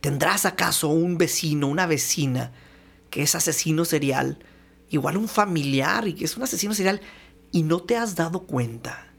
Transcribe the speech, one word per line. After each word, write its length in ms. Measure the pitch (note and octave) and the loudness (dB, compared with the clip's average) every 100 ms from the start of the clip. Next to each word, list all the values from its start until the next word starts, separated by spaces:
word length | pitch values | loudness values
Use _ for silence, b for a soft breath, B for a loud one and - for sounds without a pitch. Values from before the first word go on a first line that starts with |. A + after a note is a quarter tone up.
¿tendrás 440 | D3 C#3+ D3+ G3 | -2 0 0 2
acaso 440 | G3 - E3 D#3 D#3 | 0 0 0 2 2
un 300 | D#3+ E3+ F3 | 2 2 2
vecino, 500 | E3+ - E3 D3+ C#3+ | 2 2 0 0 0
una 180 | D3+ F3+ | 2 2
vecina 640 | D3+ - - C#3 B2+ A#2+ B B B B B _ | 2 0 0 0 0 -4 B B B B B _
que 120 | - | -2
es 140 | D3 E3+ | 0 2
asesino 480 | D#3 D#3 - D#3 | 0 0 0 2
serial? 560 | E3+ D#3 C#3+ C3+ C3+ C#3 B B B B - | 2 2 2 0 0 -4 B B B B -4
Igual 280 | D3+ C#3 E3+ | -2 0 -2
un 120 | A3 | -2
familiar 800 | - G#3 E3+ C#3 C3+ C3+ G#3 G#3+ | 0 2 2 0 0 2 0 -2
y 60 | |
que 100 | D#3+ | -2
es 120 | D#3 - | -4 -4
un 60 | |
asesino 320 | B3+ E3+ G3+ | -4 -4 -2
serial 260 | G#3 F#3+ G3+ B B B B - | 0 0 -2 B B B B -4
y 100 | F3 | 0
no 160 | D#3 E3+ | 2 0
te 180 | F3+ A#3 | 0 -2
has 200 | A#3 F3+ | 0 -2
dado 240 | E3 F3 | -2 -2
cuenta. 680 | F3+ C#3 A#2 A#2 - - - | -4 -2 -2 -6 -12 -14 -18